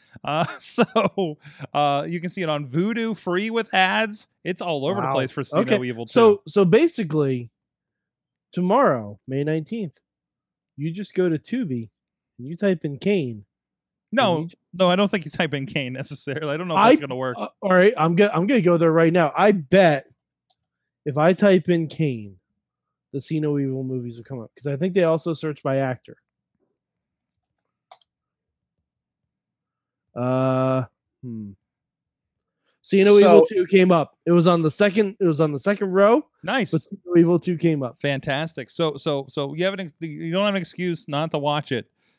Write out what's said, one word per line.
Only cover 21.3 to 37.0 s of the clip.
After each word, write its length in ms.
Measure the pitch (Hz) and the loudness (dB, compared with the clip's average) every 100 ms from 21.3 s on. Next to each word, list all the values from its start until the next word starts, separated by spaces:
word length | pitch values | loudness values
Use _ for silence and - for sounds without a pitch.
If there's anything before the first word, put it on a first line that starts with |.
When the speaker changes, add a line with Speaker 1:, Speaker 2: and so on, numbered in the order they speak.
Speaker 2:
type 360 | 185 208 180 170 | 4 4 4 2
in 200 | 170 156 | -2 -2
Kane, 480 | - 151 117 101 95 _ _ _ _ _ _ _ | -4 -4 -4 -12 -20 _ _ _ _ _ _ _
the 80 | 139 | -14
See 200 | - 160 | -6 -4
No 180 | 151 143 | -2 -2
Evil 240 | 135 131 | -4 -6
movies 340 | 131 127 120 117 | -6 -8 -10 -14
will 60 | |
come 140 | - 131 | -14 -14
up, 120 | 110 _ | -14 _
'cause 120 | 120 | -8
I 80 | 139 | -4
think 180 | 185 | -2
they 80 | 185 | 0
also 300 | 165 160 170 | 0 0 -4
search 300 | 156 160 143 | -6 -8 -8
by 140 | 143 135 | -4 -2
actor. 380 | 135 120 - - _ _ _ _ _ _ _ _ _ _ _ _ _ _ _ _ _ - _ _ _ _ _ _ _ _ _ _ _ _ _ _ _ _ _ _ _ _ _ | -2 -6 -12 -20 _ _ _ _ _ _ _ _ _ _ _ _ _ _ _ _ _ -20 _ _ _ _ _ _ _ _ _ _ _ _ _ _ _ _ _ _ _ _ _
Uh, 720 | - 123 131 131 131 131 131 123 _ _ _ | -8 -4 0 0 0 0 -2 -4 _ _ _
hmm. 300 | 123 113 104 95 _ _ _ _ _ _ _ _ _ _ _ _ | -14 -12 -14 -18 _ _ _ _ _ _ _ _ _ _ _ _
See 180 | - 196 | -2 4
No 160 | 196 202 | 8 8
Evil 280 | 196 - 494 | 10 8 6
Speaker 3:
So 60 | |
Speaker 2:
two 120 | 208 180 | 2 4
came 240 | 190 185 | 4 6
up. 260 | 170 139 _ 165 | 4 0 _ 2
It 60 | |
was 140 | 175 170 | 4 4
on 160 | 175 | 4
the 80 | 156 | 0
second, 460 | - 208 190 202 214 | 0 0 2 -2 0
it 60 | |
was 160 | 180 147 | -2 0
on 120 | 156 | -2
the 60 | 143 | -2
second 320 | 196 202 196 | -4 -2 0
row, 360 | 185 202 269 - _ | 2 4 4 0 _
Speaker 1:
Nice. 280 | 165 254 185 | -6 -4 -2
Speaker 2:
but 120 | 156 | -4
See 140 | - 196 | -6 -18